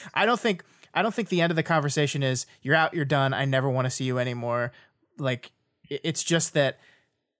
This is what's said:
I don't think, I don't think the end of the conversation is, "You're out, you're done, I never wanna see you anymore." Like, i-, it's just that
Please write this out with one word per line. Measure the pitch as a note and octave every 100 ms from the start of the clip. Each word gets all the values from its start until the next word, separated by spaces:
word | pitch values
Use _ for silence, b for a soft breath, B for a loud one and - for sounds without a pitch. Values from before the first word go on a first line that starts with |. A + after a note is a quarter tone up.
| B
I | - G#3
don't | A#3+
think, | A#3 F3+ - b b
I | E3
don't | G#3+
think | A3+ G3+
the | F3
end | E3+
of | E3
the |
conversation | D#3 D#3+ C#3+ D3+ D3 C#3+
is, | C3+ B2+ - b
"You're | C3 D#3+
out, | D#3+
you're | E3+ C#3
done, | D3 C3+
I | B2 C3+
never | C3 C#3
wanna | C3 B2+
see | - C3
you | B2+
anymore." | B2 A#2+ A#2+ A#2+ A#2+ b b _ _ -
Like, | C3+ B2 - _ _ _ -
i-, | C#3+
it's | E3 D3
just | - E3+ -
that | D#3 C3+ - b b b b _ _